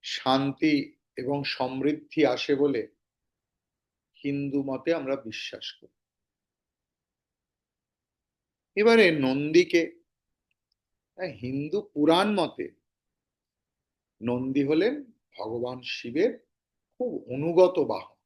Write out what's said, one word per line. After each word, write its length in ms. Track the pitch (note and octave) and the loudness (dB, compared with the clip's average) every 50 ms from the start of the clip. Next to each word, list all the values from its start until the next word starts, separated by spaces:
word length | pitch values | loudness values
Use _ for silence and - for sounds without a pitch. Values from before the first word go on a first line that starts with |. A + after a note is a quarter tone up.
| - | -10
শান্তি 720 | - - - - C3 C3 C3+ C#3 C#3 C#3 _ D#3+ D#3 D3+ C#3+ C3+ - _ _ _ _ _ - | -10 -10 -4 0 0 2 2 0 -2 -2 _ 0 2 2 2 -2 -6 _ _ _ _ _ -8
এবং 160 | B2+ C3+ C#3+ C#3+ C#3 - - | -6 -4 -4 -4 -4 -6 -4
সমৃদ্ধি 640 | - B2+ B2+ C3 C3 C3+ D3 D3+ D#3 - _ - - D3 B2+ B2 | -4 -4 -4 -4 -2 -2 -2 -2 -2 -10 _ 0 0 2 2 0
আসে 200 | B2 - - C#3+ C3+ | -2 -2 -2 0 2
বলে 200 | C#3+ C#3+ C3 A2+ G#2 - _ _ _ _ _ _ _ _ _ _ _ _ _ _ _ _ _ _ _ _ _ _ _ _ _ _ | 2 0 0 -2 -6 -8 _ _ _ _ _ _ _ _ _ _ _ _ _ _ _ _ _ _ _ _ _ _ _ _ _ _
হিন্দু 380 | - C#3+ C#3+ C#3+ C#3+ C#3 C3+ C#3+ C3+ C3+ | -8 -6 -4 -4 -4 -4 -4 -4 -4 -4
মতে 200 | C3 B2+ B2+ E3 E3 D#3 | -6 -4 -2 -2 -2 -2
আমরা 160 | C3+ C3 C#3 C#3 - | -2 -4 -4 -4 -6
বিশ্বাস 380 | A2+ G#2+ - - - - - - - - _ | -12 -12 -12 -12 -12 -14 -14 -14 -16 -16 _
করি। 180 | - _ _ _ _ _ _ _ _ _ _ _ _ _ _ _ _ _ _ _ _ _ _ _ _ _ _ _ _ _ _ _ _ _ _ _ _ _ _ _ _ _ _ _ _ _ _ _ _ _ _ _ _ _ _ _ _ _ _ | -20 _ _ _ _ _ _ _ _ _ _ _ _ _ _ _ _ _ _ _ _ _ _ _ _ _ _ _ _ _ _ _ _ _ _ _ _ _ _ _ _ _ _ _ _ _ _ _ _ _ _ _ _ _ _ _ _ _ _
এবারে 280 | G3 G#3+ A#3 A#3 A3+ G#3 F3 D#3+ D3 C3+ | 4 6 6 8 8 8 6 4 2 0
নন্দীকে, 560 | C3 C3 C#3+ D3 D3+ D#3 F3 F3+ - - E3+ E3 E3 - _ _ _ _ _ _ _ _ _ _ _ _ _ _ _ _ _ _ _ _ _ _ _ _ | 0 0 0 -2 4 6 6 6 6 2 0 0 0 -8 _ _ _ _ _ _ _ _ _ _ _ _ _ _ _ _ _ _ _ _ _ _ _ _
হ্যাঁ, 160 | - - - A#2 G2+ | -10 -10 -10 -8 -8
হিন্দু 380 | A#2+ B2+ C3 C#3 D3 D#3 F#3 G#3 G#3 - _ | -8 -6 -6 -6 -6 -4 -4 -4 -6 -6 _
পুরাণ 340 | D3 D3 D#3+ E3 F3+ G3+ G#3+ G#3 F#3+ | 2 4 4 6 4 4 2 2 0
মতে 280 | D#3+ A#2+ - - - - _ _ _ _ _ _ _ _ _ _ _ _ _ _ _ _ _ _ _ _ _ _ _ _ _ _ _ _ _ _ | -2 -2 -4 -10 -12 -12 _ _ _ _ _ _ _ _ _ _ _ _ _ _ _ _ _ _ _ _ _ _ _ _ _ _ _ _ _ _
নন্দী 420 | A2 A#2+ A#2+ B2 B2+ C3 C3+ C#3+ C#3 C#3 | -4 -4 -4 -4 -4 -2 -2 -2 0 2
হলেন 240 | D#3 D#3+ F#3+ A#3+ C#4+ D4 C#4 A#3 _ _ _ _ _ | 2 2 2 0 -2 -4 -12 -16 _ _ _ _ _
ভগবান 420 | - G2+ A2 A#2 A#2+ A#2+ B2 B2+ B2+ B2 - - | -12 -10 -8 -6 -6 -6 -8 -8 -10 -10 -12 -12
শিবের 360 | - - A#2+ A#2 D#3 G3+ - - - _ _ _ _ _ _ _ _ _ _ _ | -10 -10 -6 -2 0 0 0 -2 -6 _ _ _ _ _ _ _ _ _ _ _
খুব 160 | _ B3 A#3+ E3 - - A#2 B2+ | _ -8 -6 -6 -8 -10 -10 -8
অনুগত 440 | C#3 D3 E3+ E3 F3 F#3 F3 F#3 E3 C#3 A2+ | -4 -4 0 6 6 6 6 4 0 -2 -2
বাহন 260 | G#2+ F#2+ - - _ _ _ | -4 -8 -8 -14 _ _ _